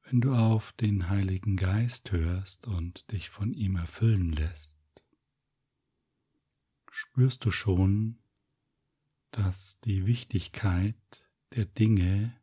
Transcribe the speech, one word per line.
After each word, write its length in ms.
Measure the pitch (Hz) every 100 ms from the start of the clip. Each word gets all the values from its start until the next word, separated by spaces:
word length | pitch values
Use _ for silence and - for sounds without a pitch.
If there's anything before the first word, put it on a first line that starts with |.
Wenn 180 | - 127
du 140 | 131
auf 380 | 123 113 110 -
den 360 | - 107 101 87
Heiligen 480 | 98 95 92 104 92
Geist 540 | 92 101 120 - -
hörst 560 | 90 82 90 95 - -
und 440 | 92 87 - -
dich 180 | 101 -
von 220 | - 104
ihm 240 | - 98 92
erfüllen 560 | 82 - 113 104 85
lässt, 440 | 78 78 - - _ _ _ _ _ _ _ _ _ _ _ _ _ _ _ _ _ _ _ _ _ -
spürst 540 | - - - 127 -
du 80 | 107
schon, 640 | 87 - 90 95 101 110 113 _ _ _ _ _ _ _ _ _ _ _
dass 500 | 113 95 92 - -
die 260 | 113 95 95
Wichtigkeit 1200 | 120 - 92 - - 101 87 101 113 _ - _ _ _
der 120 | 120
Dinge 720 | 98 - 110 104 90 98 113 -